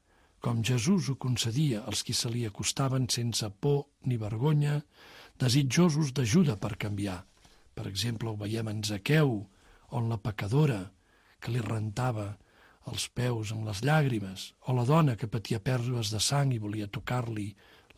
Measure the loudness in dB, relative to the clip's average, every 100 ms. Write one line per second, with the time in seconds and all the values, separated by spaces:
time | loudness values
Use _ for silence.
0 | _ _ _ _ -2 0 2 2 4 2
1 | 2 -2 -2 -2 0 2 2 0 -4 -6
2 | -4 -4 -2 -4 -4 -4 -4 -2 0 0
3 | 0 0 -2 -2 -4 -2 0 0 -2 _
4 | -2 -2 -2 0 2 2 2 0 -4 _
5 | -20 -20 -20 _ 2 4 4 6 6 4
6 | 0 0 4 6 4 2 -4 -4 -4 -4
7 | -4 -6 -12 _ -20 -20 -16 -10 -8 -4
8 | -4 -4 -6 -4 -4 -4 -4 -4 -4 -4
9 | 2 4 4 0 -6 _ -20 -20 -8 -4
10 | -2 -2 -4 -6 0 2 4 0 -6 _
11 | _ _ _ _ -4 -2 -2 -4 -2 -2
12 | -2 -2 -6 -10 _ _ -20 _ -10 -8
13 | -6 -2 -2 -2 -4 -6 -6 -2 2 4
14 | 4 0 -4 -10 -14 _ -2 0 4 6
15 | 6 2 -4 -4 -4 -2 0 -2 0 -2
16 | -2 -2 0 2 2 0 -4 -6 -6 -8
17 | -4 -4 -2 -6 -8 -10 -20 -20 _